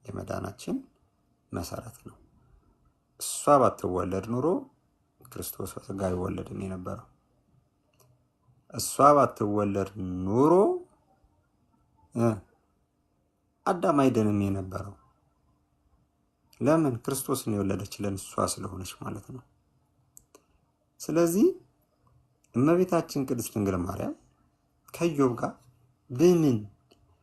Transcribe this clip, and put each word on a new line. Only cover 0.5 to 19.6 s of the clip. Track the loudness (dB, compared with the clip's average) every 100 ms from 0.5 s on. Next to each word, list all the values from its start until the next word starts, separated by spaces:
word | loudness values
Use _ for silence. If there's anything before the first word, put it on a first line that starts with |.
| -10 -6 -6 -8 _ _ _ _ _ _
መሰረት | -10 -8 -10 -12 -18
ነው። | -20 -20 _ _ _ _ _ _ _ _ _ _
እሷ | -10 -4 4 6
ባትወለድ | 4 2 -4 -2 -2 -4 -4
ኑሮ | -2 0 -2 -6 _ _ _ _ _
ክርስቶስ | -20 -14 -12 -10 -12
በስጋ | -12 -12 -4
አይወለድም | -2 -2 -4 -6 -8 -8
የነበረው። | -8 -8 -10 -12 -14 _ _ _ _ _ _ _ _ _ _ _ _ _ _ _ _
እሷ | -8 -6 4 6
ባትወለድ | 8 4 0 -2 0 0 -2 -4 -6 -8 -6
ኑሮ፣ | -2 2 4 6 4 0 -8 _ _ _ _ _ _ _ _ _ _ _ _
እ፣ | -2 0 -2 -10 _ _ _ _ _ _ _ _ _ _ _ -4
አዳም | 0 2 4
አይድንም | 4 4 2 2
የነበረው። | 0 -2 -6 -10 -12 -16 _ _ _ _ _ _ _ _ _ _ _ _ _ _ _ _
ለምን? | 2 2 2 -2
ክርስቶስን | -4 -6 -2 -4 -2
የወለደችልን | -2 0 -2 -6 -6 -6 -6
እሷ | -8 -2 -2
ስለሆነች | -2 -10 -10 -14 -12
ማለት | -12 -12 -14
ነው። | -18 _ _